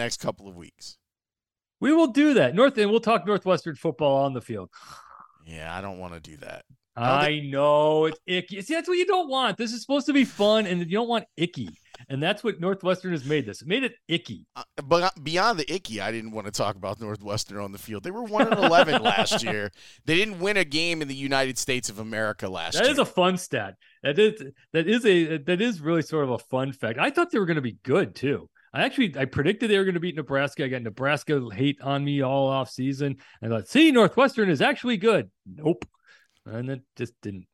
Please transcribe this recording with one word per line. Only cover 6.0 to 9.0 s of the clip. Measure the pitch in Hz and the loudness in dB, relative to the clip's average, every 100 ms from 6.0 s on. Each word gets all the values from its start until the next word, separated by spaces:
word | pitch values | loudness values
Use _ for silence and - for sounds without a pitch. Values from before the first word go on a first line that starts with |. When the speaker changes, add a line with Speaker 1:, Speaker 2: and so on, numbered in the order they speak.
| 90 85 | -12 -14
Speaker 1:
do | 80 76 | -16 -18
that. | - - - _ _ | -16 -16 -20 _ _
I | 117 123 | -4 0
don't | 139 | 2
Speaker 2:
I | 147 | 2
Speaker 1:
thi- | 151 143 | -2 -4
Speaker 2:
know. | 135 147 147 151 156 | 0 4 4 4 4
It's | 160 - - | 2 -2 -4
icky. | 180 180 196 | -4 -4 -10
See, | 190 | -4
that's | 330 339 | -4 0
what | |
you | 359 | 0